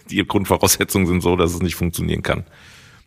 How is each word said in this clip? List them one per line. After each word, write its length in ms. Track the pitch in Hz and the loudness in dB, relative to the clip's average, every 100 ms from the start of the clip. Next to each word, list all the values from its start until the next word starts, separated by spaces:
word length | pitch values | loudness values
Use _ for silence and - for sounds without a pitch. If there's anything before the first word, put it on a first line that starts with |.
| - | -4
die 160 | 98 - | -2 0
Grundvoraussetzungen 800 | 101 95 90 95 - 95 101 87 | 0 0 2 2 2 0 2 2
sind 140 | 90 | 2
so, 160 | 87 90 | 2 2
dass 180 | 85 | 2
es 80 | 87 | 0
nicht 140 | 87 - | -4 -2
funktionieren 480 | 87 - 82 78 | -4 -2 -4 -2
kann. 180 | - - - - - - - - | -4 -4 -8 -18 -20 -20 -20 -20